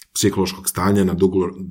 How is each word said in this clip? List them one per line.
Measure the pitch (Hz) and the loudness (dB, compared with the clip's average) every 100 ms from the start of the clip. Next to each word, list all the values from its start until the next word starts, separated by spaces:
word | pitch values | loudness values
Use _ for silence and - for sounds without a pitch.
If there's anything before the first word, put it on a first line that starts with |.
| - | -10
psihološkog | - 104 98 92 - - | 0 0 2 -2 -4 -6
stanja | - 95 101 | -2 2 2
na | 92 | 2
dugo-, | 85 95 95 90 - 90 | 2 2 2 -2 -6 -6